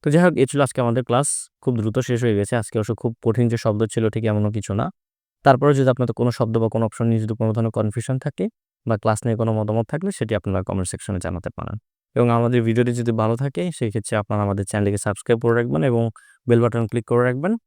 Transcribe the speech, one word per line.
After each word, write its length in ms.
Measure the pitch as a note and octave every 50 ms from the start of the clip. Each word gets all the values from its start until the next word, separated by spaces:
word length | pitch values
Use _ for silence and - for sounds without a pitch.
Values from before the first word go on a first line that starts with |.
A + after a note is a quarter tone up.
| -
তো 60 | D3+
যাই 140 | D3 E3 F3+
হোক, 100 | F3+ D#3
এ 120 | - C3
ছিল 160 | - - C#3
আজকে 200 | C#3 B2 - -
আমাদের 220 | B2 A#2 A#2 B2+ B2
ক্লাস। 240 | - A#2+ B2 D3 - - - - _ _ _
খুব 120 | _ C3+ B2
দ্রুত 220 | A2+ G#2 A2 G#2+ B2+
শেষ 240 | B2 - B2 A2+ B2
হয়ে 120 | A#2+ G#2+
গেছে। 200 | G2+ G2+ - -
আজকে 240 | A#2 G#2+ - - A2+
অবশ্য 160 | G#2+ - A2
খুব 160 | - - A#2+ A2+ _ -
কঠিন 200 | A#2 G#2+ A#2 A#2+
যে 100 | A#2 A2+
শব্দ 240 | A2+ - A2+ G#2 G#2 A2+
ছিল 240 | G#2+ - A#2+ A2 A2
ঠিক 140 | - A2+ A2+
এমনও 260 | A2 G#2 G#2 G#2 G#2
কিছু 220 | G#2+ G#2+ G2+ - G2
না। 120 | F#2 C3+ F#3 - _ _ _ _ _ _ _ _ _ _
তারপরে 300 | C#3+ C3+ B2+ C#3 D3 C#3+
যদি 160 | C3+ C3+ B2+
আপনাদের 240 | B2 - B2 A2+ A2+
কোনো 180 | - A#2+ B2
শব্দ 260 | A#2 - B2 A2+ A2+
বা 100 | A2+ A2+ A2
কোনো 160 | - A2+ A2+
অপশন 200 | A2 - - A#2+
নিয়ে 160 | A#2 A2+ A2+
যদি 120 | A2 G#2+ A2+
কোনো 160 | A2 A#2 A2 A2
ধরনের 180 | A#2 A2+ A2+
কনফিউশন 480 | - A2+ G#2+ G#2+ - B2 - - C3 C3
থাকে 260 | - D3 - - F#3 A3+ _ _ _ _ _ _ _
বা 100 | A#2 A2+
ক্লাস 220 | G#2 - A2+ G#2+ - -
নিয়ে 120 | A#2+ A2+
কোনো 140 | G#2 A#2 A2+ A2
মতামত 320 | G#2+ G#2+ G#2+ G#2+ A2+ A2+ -
থাকলে 200 | - D#3 F#3 G3+
সেটি 240 | G3 - C3 A2 A2
আপনারা 280 | G2+ - G2+ F#2+ F#2 F#2
কমেন্ট 240 | - F#2 F#2 F2+ -
সেকশনে 300 | - - - - G2 F2+
জানাতে 300 | F2 F2 F2 E2+ - -
পারেন। 260 | - - - - - G#2+ _ _ _ _ _ _ _
এবং 120 | - B2 A#2+
আমাদের 300 | A#2 A#2 A#2+ A#2+ B2 B2
ভিডিওটি 300 | A2+ A2+ A2+ A#2 A#2+ A#2+ A#2+
যদি 180 | A#2+ A#2 A#2
ভালো 240 | A2+ A2 G#2+ A2 A#2
থাকে 360 | A#2+ C3+ C#3 - E3 F3+ F3+
সেই 180 | D#3+ - B2+ A2
ক্ষেত্রে 280 | G2+ A2+ G2+ - -
আপনারা 240 | G#2+ G#2 _ G#2+ G#2
আমাদের 240 | G2+ G2+ G2 G2+ G2
চ্যানেলটিকে 320 | - - G#2 G2+ G2+ G2+
সাবস্ক্রাইব 420 | G2 - G#2+ G2 - - - A#2+ A2+
করে 160 | A#2+ A#2 A#2
রাখবেন 280 | A#2+ A#2+ B2 C#3 D#3 D#3
এবং 260 | C3+ A#2+ A#2 A#2 A2+ - - _ _ _ _ _
বেল 140 | A#2+ A#2+ A#2
বাটন 260 | A#2 A#2 A#2 A#2 A#2
ক্লিক 180 | G#2+ - A#2+ A2
করে 180 | - A#2+ A#2+ B2
রাখবেন। 340 | B2+ B2 C3 D3+ F#3+ A3+ A3+ _